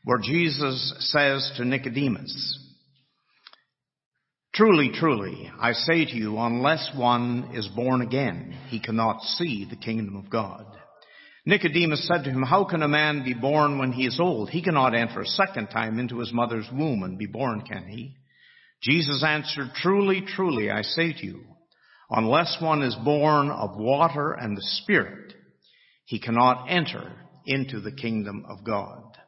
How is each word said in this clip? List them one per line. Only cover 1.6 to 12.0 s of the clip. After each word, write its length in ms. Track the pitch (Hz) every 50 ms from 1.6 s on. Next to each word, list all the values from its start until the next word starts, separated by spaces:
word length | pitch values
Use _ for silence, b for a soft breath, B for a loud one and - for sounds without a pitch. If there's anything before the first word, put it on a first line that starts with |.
| 120
Nicodemus, 960 | 123 135 131 127 131 117 135 143 131 101 - - - - - - - - - - - _ _ _ _ _ _ _ _ _ _ _ b b b b b b b b b _ _ _ _ _ _ _ _ _ _ _ _ _ _ _ _ -
"Truly, 360 | - 220 220 185 156 143 123
truly, 600 | - - 165 160 131 107 98 92 - - - - -
I 140 | - 113 120
say 320 | 117 - - 165 165 170 156
to 120 | - 127
you, 200 | 117 110 107 107
unless 560 | 107 117 117 117 120 127 143 160 151 - - 143
one 580 | 135 120 120 123 120 120 123 120 123 127 135 -
is 160 | 120 104 92
born 320 | 92 120 120 127 127 123
again, 560 | 123 110 123 139 139 113 85 85 - - - - -
he 120 | - 120 104
cannot 440 | - - 110 113 113 113 101 - -
see 400 | - - - 175 170 120 101 98
the 140 | - 123
kingdom 400 | - - 117 110 113 107 98 98
of 120 | 98 95 -
God." 360 | - 113 107 95 92 - - 104 - - - _ _ B B B B B B B B B B
Nicodemus 600 | 156 202 202 - 165 147 175 170 160 151 143